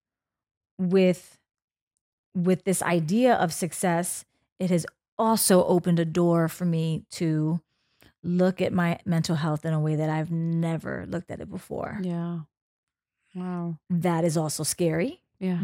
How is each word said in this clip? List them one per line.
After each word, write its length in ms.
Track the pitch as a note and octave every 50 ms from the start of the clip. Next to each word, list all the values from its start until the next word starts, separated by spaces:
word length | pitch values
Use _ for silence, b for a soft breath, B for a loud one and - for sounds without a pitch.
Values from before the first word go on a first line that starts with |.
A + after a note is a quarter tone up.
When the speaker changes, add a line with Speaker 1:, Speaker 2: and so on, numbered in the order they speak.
| _ _ _ _ _ _ _ _ _ _ _ _ _ _ _ -
Speaker 1:
with, 580 | F#3 F3 F#3+ G3 F#3 F3+ F3+ - - - - _ _ _ _ _ _ _ _ _ _ _ _ _ _ _ _ _ _ _ -
with 300 | F#3 E3+ F#3 F#3 F3 -
this 180 | G3 F3+ -
idea 540 | - E3 F3+ E3+ D#3+ D3+ G3 A#3 B3+ B3 A3+
of 180 | - F3+ E3 -
success, 680 | - F#3+ D#3 - - - F3+ E3+ E3+ F3 - - - - _ _ _ _ _ _ -
it 100 | F#3 F3
has 160 | F#3 E3 D#3 - _ _ _ _ _
also 480 | - A3+ A3+ A3+ - - - G3 F3+ -
opened 340 | - F3+ E3+ - F3+ E3+ E3+
a 60 | E3
door 420 | E3 D#3 F3 F3 E3+ E3+ E3+ E3
for 160 | D#3+ - - F3+
me 380 | F3 E3 D#3+ D#3+ D#3+ D#3 - - -
to 480 | - - F3+ D#3+ D#3 D#3 D#3 D#3 E3+ E3+ _ _ _ _ _ _ _ _ _ - _ _ -
look 380 | F3 F3+ F3+ F3+ F#3+ F#3 -
at 120 | - - -
my 260 | F3+ F3 E3+ E3+ - -
mental 300 | - E3+ E3 D#3+ - E3
health 300 | C#3+ D#3+ D#3 D3+ D3 -
in 80 | D#3+ D#3+
a 60 | D3+
way 160 | D3+ D#3 D#3
that 140 | D3+ D#3 D#3
I've 220 | D#3 D#3 D#3 E3
never 760 | E3 E3 E3 E3 E3 E3 E3 E3 E3 - - - - - -
looked 220 | F#3 F#3+ E3+ - -
at 100 | - -
it 80 | - G#3
before. 500 | - F3+ - - - - - - - G#3+
Speaker 2:
Yeah. 380 | F#3 F3+ E3+ E3+ E3+ E3+ E3+ E3 D3+ _ _ _ _ _ _ _ _ _ _ _ _ _ _ _ _ _ -
Wow. 420 | F3+ F3+ F#3 F3+ F3 E3+ E3+ E3 - _ -
Speaker 1:
That 340 | F3+ E3+ D#3 F3+ E3+ E3 E3+
is 140 | E3+ D3+
also 260 | E3+ D#3 D3+ - - D#3
scary. 580 | - - - F3+ E3 D#3 E3 F#3+ C4+ F4+ - _ _ _ -
Speaker 2:
Yeah. 200 | F#3+ F#3 F3+ E3+